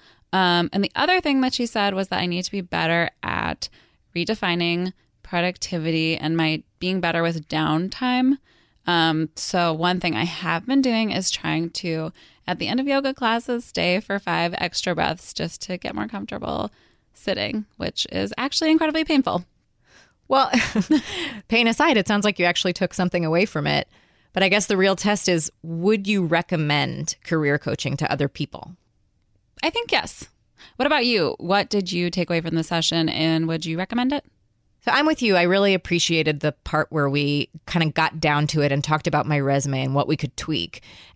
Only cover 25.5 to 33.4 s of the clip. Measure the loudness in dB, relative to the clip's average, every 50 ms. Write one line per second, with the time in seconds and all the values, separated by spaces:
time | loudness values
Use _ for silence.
25.5 | -6 _ -12 -8 -6 0 2 2 2 2 2 0 0 2 2 2 2 0 0 0
26.5 | -2 -2 0 0 0 0 0 -2 -4 -6 -6 -8 -8 -8 -6 -2 -2 0 2 2
27.5 | 0 0 0 -4 -4 -4 -2 -4 -2 -2 -2 -2 0 0 -2 -2 -4 -6 -8 -8
28.5 | -10 -12 -16 -18 -20 -20 _ _ _ _ _ _ _ _ _ _ _ _ _ _
29.5 | _ -4 -4 -2 -2 -4 -2 0 0 0 0 -2 -8 -12 -14 -16 _ _ _ _
30.5 | _ -20 -20 -12 _ -2 0 2 2 2 2 2 2 2 2 0 -2 -2 -2 0
31.5 | 0 0 0 0 -2 -2 -2 -2 -2 -2 -2 -2 -2 -2 -2 0 -2 -2 -2 0
32.5 | -2 -2 -2 -2 -2 -2 0 0 0 0 0 0 0 0 2 2 2 2